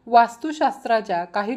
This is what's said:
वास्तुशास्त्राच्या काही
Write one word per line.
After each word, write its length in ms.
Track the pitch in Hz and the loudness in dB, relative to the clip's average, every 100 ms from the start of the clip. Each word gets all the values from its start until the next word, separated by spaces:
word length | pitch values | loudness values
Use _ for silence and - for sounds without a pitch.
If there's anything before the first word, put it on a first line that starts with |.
| - | 2
वास्तुशास्त्राच्या 1200 | 233 233 - 311 302 269 - 240 226 208 170 | 4 4 0 -10 -2 -4 -2 -2 -2 -2 -6
काही 300 | 175 202 208 | -4 -6 -6